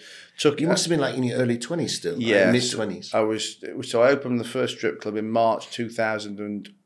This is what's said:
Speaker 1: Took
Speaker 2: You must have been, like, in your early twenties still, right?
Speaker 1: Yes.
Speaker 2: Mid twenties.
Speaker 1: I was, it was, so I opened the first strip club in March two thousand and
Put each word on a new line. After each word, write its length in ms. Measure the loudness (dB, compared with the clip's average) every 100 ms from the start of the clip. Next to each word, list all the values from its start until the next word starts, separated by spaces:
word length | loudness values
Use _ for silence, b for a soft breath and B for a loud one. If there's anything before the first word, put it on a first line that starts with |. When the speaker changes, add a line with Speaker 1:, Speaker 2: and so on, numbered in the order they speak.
| B B B B
Speaker 1:
Took 220 | 2 2
Speaker 2:
You 80 | 0
must 160 | 0
have 60 | 0
been, 100 | 0
like, 160 | 0 0
in 80 |
your 140 | -2 0
early 200 | 0 0
twenties 380 | -4 -4 -4 -4
still, 180 | -4
right? 80 | -2
Speaker 1:
Yes. 300 | 4 6 6
Speaker 2:
Mid 180 | 4 2
twenties. 420 | -2 -4 -6 -2
Speaker 1:
I 80 | 2
was, 380 | 2 0 -4 -10
it 140 | -12 -10
was, 140 | -2
so 120 | 4
I 80 | 4
opened 300 | 4 0 -2
the 40 |
first 320 | -2 -2 -2 -2
strip 240 | -4 -4
club 160 | -6 -4
in 120 | 0
March 380 | 2 2 0 -4
two 200 | -6 -6
thousand 480 | -2 -2 -2 -6 -8
and 300 | -6 -8 -10 -20